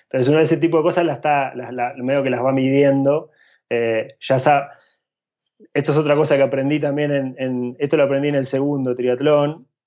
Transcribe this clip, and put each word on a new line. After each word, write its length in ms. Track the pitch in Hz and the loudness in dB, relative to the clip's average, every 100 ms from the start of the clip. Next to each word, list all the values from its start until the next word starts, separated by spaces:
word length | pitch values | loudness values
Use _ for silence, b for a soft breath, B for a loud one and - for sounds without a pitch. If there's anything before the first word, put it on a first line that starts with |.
Entonces 260 | B 131 127 | B -2 2
uno 80 | 156 | 4
de 80 | |
ese 140 | 151 160 | 4 2
tipo 180 | 165 165 | 2 2
de 60 | |
cosas 240 | 160 175 170 | 2 0 -2
las 100 | 135 | -2
está, 380 | 151 143 135 | 0 0 -2
las, 180 | 123 120 | -6 -10
la, 220 | 123 120 135 | -6 -6 -6
medio 260 | 127 143 | -2 0
que 60 | 131 | 0
las 160 | 123 | -2
va 80 | 127 | 0
midiendo. 800 | 135 131 139 143 139 139 147 - b b b - | 0 2 4 4 4 2 0 -4 b b b -6
Eh, 460 | 117 117 113 - - | -2 -2 -2 -4 -10
ya 180 | - 131 | -2 0
sa-, 300 | 151 143 - B B B _ _ _ _ _ _ - | 4 2 0 B B B _ _ _ _ _ _ -8
esto 200 | 139 139 | -6 -2
es 60 | 147 | 0
otra 160 | 147 | 2
cosa 220 | 147 156 139 | 0 2 2
que 60 | |
aprendí 360 | 135 135 135 151 | 2 0 -2 -2
también 320 | 143 143 147 | -2 -2 -2
en, 240 | 143 135 127 | -2 -4 -6
en, 380 | 131 123 123 127 | -6 -4 -6 -4
esto 180 | 143 156 | 0 2
lo 60 | |
aprendí 240 | 139 139 147 | 2 2 0
en 60 | |
el 100 | 143 | -2
segundo 500 | 131 135 143 143 127 | -2 -2 -2 -2 -4
triatlón, 720 | 123 123 123 147 147 143 160 - _ | -2 -2 0 2 2 0 -4 -16 _